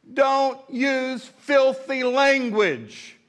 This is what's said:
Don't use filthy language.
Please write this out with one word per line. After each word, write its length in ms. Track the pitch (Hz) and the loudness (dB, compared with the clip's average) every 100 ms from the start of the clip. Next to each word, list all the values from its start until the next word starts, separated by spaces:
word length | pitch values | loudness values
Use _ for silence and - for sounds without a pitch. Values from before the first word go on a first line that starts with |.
| _ | _
Don't 480 | 262 269 269 269 269 - | 0 2 2 0 -4 -10
use 560 | 247 277 262 262 254 | -4 -2 -2 -4 -8
filthy 760 | - _ - 277 262 262 - 262 | -12 _ 0 4 4 0 -6 -4
language. 1120 | 254 254 277 269 247 214 196 127 107 - - - | -2 2 2 2 0 0 0 -2 -10 -20 -20 -20